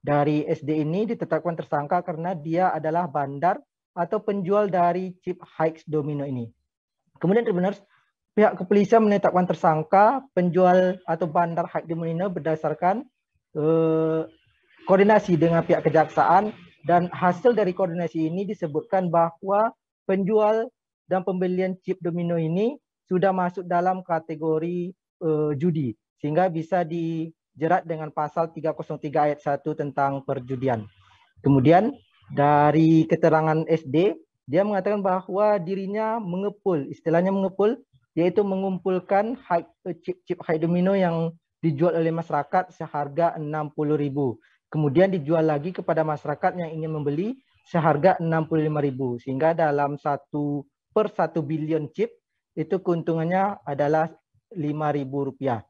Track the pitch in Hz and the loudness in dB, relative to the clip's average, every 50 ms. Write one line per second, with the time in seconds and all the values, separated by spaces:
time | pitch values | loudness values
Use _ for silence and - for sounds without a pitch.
0 | - - 147 147 143 147 151 151 151 - 165 156 - 131 156 156 151 151 160 190 | -2 0 0 2 2 2 0 -2 0 -2 -4 -4 -2 -4 -2 -2 -2 -2 -2 -2
1 | 220 196 233 - 170 - 160 156 - 175 165 - 156 _ - 151 147 143 - - | -2 -4 -4 -6 -4 -4 -4 -4 -2 -4 -6 -6 -8 _ -4 -4 -2 -2 -2 -2
2 | - - 165 151 165 175 190 160 143 160 160 170 185 185 - 156 147 156 160 170 | -2 -4 -8 -6 -6 -6 -8 -8 -6 -4 0 0 0 0 0 -2 -4 -2 -2 -2
3 | 180 156 131 151 143 135 139 143 139 175 208 294 - _ _ _ _ _ _ 175 | -2 -2 -4 -4 -4 -4 -6 -2 0 0 0 -2 -6 _ _ _ _ _ _ -6
4 | 175 170 - 214 208 - 202 202 185 165 196 208 208 202 170 180 175 175 175 180 | -4 -2 -2 -4 -2 -2 -4 -4 -2 0 2 2 2 2 2 2 2 2 2 0
5 | 185 185 180 _ _ 185 180 - - _ _ - 160 165 160 - _ - 147 151 | -4 -8 -12 _ _ -8 -8 -8 -10 _ _ -2 -2 -2 -2 -4 _ -4 -4 -4
6 | 143 151 147 143 139 143 135 123 117 117 _ _ _ _ _ _ _ _ _ _ | -2 -2 -6 -6 -6 -6 -6 -6 -8 -10 _ _ _ _ _ _ _ _ _ _
7 | _ _ _ _ - 165 202 233 233 233 190 175 180 196 202 - _ _ _ _ | _ _ _ _ 0 2 2 2 2 0 0 0 0 -2 -2 -4 _ _ _ _
8 | _ _ _ _ _ _ _ - 208 202 - 170 190 - 208 202 202 202 233 226 | _ _ _ _ _ _ _ 4 4 4 4 0 -2 2 2 2 4 6 4 4
9 | 220 208 202 196 196 180 156 180 180 180 180 - - 175 156 156 156 - - 190 | 6 4 2 2 2 2 2 2 2 2 -2 2 2 2 2 2 0 2 4 6
10 | 208 220 277 269 269 - _ 185 180 180 156 180 185 180 180 185 185 185 185 190 | 6 6 4 0 -6 -4 _ 0 0 2 2 4 4 6 6 4 4 2 -2 -4
11 | _ - 165 160 190 165 151 180 175 170 170 175 170 - - 165 - 165 165 165 | _ -6 -4 -4 -4 -2 0 0 0 0 -2 -4 -6 -4 -6 -8 -6 -6 -8 -6
12 | 170 165 165 165 185 202 180 180 143 160 156 156 - 151 151 - 175 180 202 226 | -4 -4 -4 -2 -4 -4 -4 -4 -4 -4 -4 -2 -2 -4 -4 0 0 0 0 0
13 | 294 _ _ _ _ _ _ _ _ _ _ 156 147 156 165 165 165 160 160 160 | -6 _ _ _ _ _ _ _ _ _ _ -2 0 2 2 2 2 2 2 2
14 | 160 160 160 160 160 - _ _ _ _ _ _ _ _ _ _ - - 185 190 | 0 0 0 -2 -4 -6 _ _ _ _ _ _ _ _ _ _ 0 2 4 6
15 | 196 202 214 208 - - 180 156 156 165 170 165 160 - 170 156 - 165 143 160 | 6 6 6 4 4 4 2 4 4 4 4 2 2 2 0 2 2 4 4 4
16 | 151 139 - - 143 - 165 185 208 214 208 - - - _ _ _ 147 170 175 | 4 4 2 2 4 6 6 4 4 2 -6 -10 -20 -20 _ _ _ 2 2 2
17 | 170 175 - 139 185 180 180 175 - 247 240 202 208 185 180 - 196 180 165 175 | 2 0 -4 0 0 0 0 4 2 2 2 4 0 0 0 -2 -4 -4 -2 -4
18 | 175 160 - 165 160 160 165 185 202 185 214 - - 160 143 151 143 - - 190 | -6 -4 -4 -2 -4 -2 -2 -4 -6 -6 -6 -6 -8 -4 -4 -6 -4 -2 -2 0
19 | 185 175 160 180 170 165 - _ - 190 196 202 220 240 269 _ _ _ _ _ | 0 2 2 2 2 2 -2 _ -6 -2 0 0 0 0 -2 _ _ _ _ _
20 | _ - 190 185 196 180 220 214 214 208 220 226 226 262 _ _ _ _ _ _ | _ -2 -2 0 0 0 2 2 2 2 2 0 -2 -6 _ _ _ _ _ _
21 | _ _ 180 190 180 196 185 185 185 180 185 180 185 185 185 185 _ - 185 - | _ _ -4 -2 -2 -2 -4 -2 -2 -2 -2 -2 -2 -2 -4 -8 _ -8 -8 -4
22 | 165 175 165 175 175 170 170 170 160 160 160 185 208 233 294 - _ _ _ _ | -4 -6 -4 -4 -2 -2 -2 -2 -2 -2 0 0 -2 -2 -4 -8 _ _ _ _
23 | _ _ 185 180 175 196 185 185 180 175 180 202 180 175 180 175 175 185 185 190 | _ _ 0 2 2 2 2 0 -2 -2 -4 -8 -6 -2 -2 0 0 0 -2 -4
24 | 180 - 170 160 160 - 160 156 160 160 156 156 160 175 175 180 175 180 185 _ | -4 -4 -4 -4 -4 -8 -10 -6 -2 -2 -2 -2 -2 -4 -4 -4 -6 -8 -10 _
25 | _ _ _ _ 180 160 156 151 151 151 147 135 143 180 160 160 143 120 107 _ | _ _ _ _ -2 -2 0 0 0 -2 -2 0 0 0 0 0 -2 -4 -6 _
26 | _ _ _ _ - 147 151 160 180 190 160 165 160 165 196 180 180 156 160 170 | _ _ _ _ -6 -2 2 2 2 2 0 -4 -4 -2 -2 -2 -2 -2 -4 -6
27 | 165 165 165 160 160 165 - _ _ _ _ - 147 160 175 185 - 165 165 156 | -4 -4 -4 -4 -6 -8 -10 _ _ _ _ -4 0 0 0 0 0 -4 -8 -8
28 | 156 151 - - 151 147 _ 175 165 165 160 156 147 160 151 - 160 _ 156 - | -8 -8 -6 -6 -6 -4 _ -4 -4 -4 -6 -6 -6 -6 -6 -6 -8 _ -10 -10
29 | - 151 135 156 147 151 147 147 - 151 143 139 _ 156 151 - 151 147 135 - | -8 -4 0 0 0 0 0 -2 -4 -4 -4 -4 _ -6 -6 -4 -6 -6 -2 -2
30 | 139 139 139 139 135 - 139 135 127 123 135 123 127 131 123 113 104 - _ _ | 0 0 -2 -4 -6 -6 -6 -6 -6 -8 -8 -4 -2 -2 -2 -2 -4 -12 _ _
31 | _ _ _ _ _ _ _ _ - 139 139 135 123 143 170 180 208 247 - - | _ _ _ _ _ _ _ _ 2 4 4 6 6 8 6 6 6 2 -4 -6
32 | _ _ _ _ _ - 143 147 143 143 147 147 147 151 147 160 160 160 165 160 | _ _ _ _ _ -8 -2 2 2 4 6 6 4 4 6 6 6 6 6 6
33 | 156 160 170 160 - 165 156 156 156 160 156 160 160 160 165 156 - 131 127 156 | 4 4 0 2 4 4 4 4 2 2 0 0 0 0 -2 -2 -2 -2 0 2
34 | 180 214 - - _ _ _ _ _ - 127 170 202 214 214 190 185 202 208 208 | 2 2 0 -4 _ _ _ _ _ -2 0 0 0 2 -2 -2 -2 -2 -2 -2
35 | 196 196 185 185 180 - 190 196 214 214 208 202 165 160 196 190 196 190 202 214 | 0 0 -2 -2 -4 -4 -2 0 2 2 2 0 -2 -4 -6 -6 -6 -6 -4 -4
36 | 220 220 220 233 214 175 170 185 196 208 202 _ _ 196 180 151 135 - - - | -4 -4 -4 -6 -6 -6 -6 -4 -4 -6 -6 _ _ -2 0 0 -2 -6 -10 -8
37 | _ 165 160 170 175 190 196 196 190 190 185 - 196 214 240 240 _ _ _ _ | _ 0 2 2 2 2 0 0 -2 -4 -2 0 0 0 0 -2 _ _ _ _
38 | _ _ _ 160 165 180 175 214 208 196 190 190 190 196 190 180 - 190 185 180 | _ _ _ 0 0 2 2 2 0 0 -2 -4 -4 -4 -4 -4 -4 -2 -4 -4
39 | 180 - 202 196 208 226 254 - - - 180 170 165 - _ _ _ 185 170 165 | -2 0 0 0 0 -2 -6 -10 -6 -2 -2 -2 -2 -6 _ _ _ -12 -12 -10
40 | _ - 180 _ _ _ 185 175 - - 165 160 160 165 175 175 180 190 196 196 | _ -10 -10 _ _ _ -10 -8 -4 -4 -2 0 0 0 0 2 2 2 2 2
41 | 185 175 165 165 165 165 165 _ _ _ _ _ - 165 147 131 165 180 160 170 | 2 0 0 0 -4 -4 -6 _ _ _ _ _ -4 -4 0 2 0 2 2 2
42 | 165 165 165 165 160 - - 147 143 - - 180 180 - - _ 165 151 - 147 | 0 0 -2 -4 -6 -4 -4 -4 -4 0 -2 -2 -2 -2 -10 _ -14 -8 -6 -6
43 | 143 143 139 147 170 170 - - 151 147 151 156 151 147 _ - 151 147 151 147 | -6 -4 -2 0 0 0 0 -4 -8 -6 -6 -6 -6 -6 _ -4 -2 0 0 0
44 | 147 143 135 143 143 127 110 - _ _ _ _ _ _ - 156 151 147 127 160 | 0 -2 -2 -2 -2 -2 -2 -6 _ _ _ _ _ _ -4 0 0 2 4 4
45 | 185 196 185 180 139 139 165 165 160 160 151 143 143 185 180 - 175 - 165 160 | 4 4 2 -2 -2 0 0 2 2 2 0 0 -4 -6 -8 -6 -4 -2 0 0
46 | 156 147 151 143 - 147 147 - - 185 180 180 170 160 160 160 156 156 156 156 | 0 -2 -4 -6 -4 -6 -6 -2 -2 -2 -2 -2 -8 -8 -6 -8 -6 -6 -6 -4
47 | 143 147 143 151 185 220 262 - _ _ _ _ _ _ - 175 151 165 147 147 | -4 -4 -2 -2 -4 -6 -6 -10 _ _ _ _ _ _ -2 2 2 4 2 4
48 | 143 190 180 - 170 165 160 160 156 - 160 160 151 156 151 151 143 143 127 127 | 4 4 4 4 0 0 0 0 0 0 0 0 0 0 0 0 -2 -2 -2 -2
49 | 135 127 120 120 - 139 131 135 151 160 165 165 165 151 143 143 143 143 147 143 | -4 -4 -4 -6 -6 -6 -4 0 2 2 2 2 0 0 2 0 0 -2 -4 -4
50 | _ 151 143 139 _ _ - 147 147 147 143 143 139 _ _ _ _ _ _ 208 | _ -4 -4 -4 _ _ -6 -4 -4 -4 -4 -6 -8 _ _ _ _ _ _ 0
51 | 214 208 - - 175 160 - 170 151 135 160 156 156 156 160 156 151 151 _ - | 0 0 0 -2 -4 -2 -2 -4 -4 -4 -4 -4 -2 -2 -2 -2 -2 -6 _ -4
52 | 208 233 - _ _ _ _ _ _ _ _ - 156 - 202 185 185 185 170 170 | -4 -4 -4 _ _ _ _ _ _ _ _ -8 -4 -4 -4 -4 -2 -2 -2 -2
53 | 156 - 165 165 160 165 180 185 196 202 202 - _ - 143 139 147 143 151 156 | -2 -2 -2 -2 -2 0 0 0 0 0 -2 -6 _ -10 -4 -2 0 2 2 2
54 | 160 160 165 _ _ _ _ _ _ _ - 185 147 147 147 151 156 151 143 147 | 0 -2 -6 _ _ _ _ _ _ _ -10 -6 -6 -4 -4 -4 -2 -2 -2 -4
55 | 139 131 135 143 139 135 131 _ 135 135 120 110 - _ | -4 -4 -4 -4 -4 -4 -6 _ -4 -4 -4 -4 -6 _